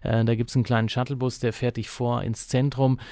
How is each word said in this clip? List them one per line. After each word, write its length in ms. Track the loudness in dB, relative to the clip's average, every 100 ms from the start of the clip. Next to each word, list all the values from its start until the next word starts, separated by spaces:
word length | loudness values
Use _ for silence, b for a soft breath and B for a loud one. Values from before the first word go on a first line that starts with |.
Äh, 220 | 0 2
da 100 | 2
gibt's 220 | 2 0 0
einen 80 |
kleinen 240 | 2 2 2
Shuttlebus, 520 | 0 -2 -2 -2 0
der 120 | -2
fährt 240 | 0 -2 -2
dich 140 | -8
vor 320 | -4 -2 0
ins 260 | -2 -4 -2
Zentrum. 500 | 0 0 2 2 2 B